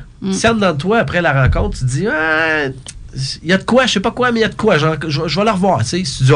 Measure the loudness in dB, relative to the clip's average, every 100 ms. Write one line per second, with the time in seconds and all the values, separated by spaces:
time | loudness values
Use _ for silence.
0 | -8 -10 -6 0 0 2 0 0 0 0
1 | 0 0 0 2 2 2 -2 -2 -4 -2
2 | -2 -2 0 0 0 0 -2 -6 -16 -18
3 | -14 -8 -8 -8 0 0 4 2 4 0
4 | -2 -2 0 2 0 0 2 2 2 0
5 | -4 -2 -2 0 0 2 2 2 0 -2
6 | -4 0 4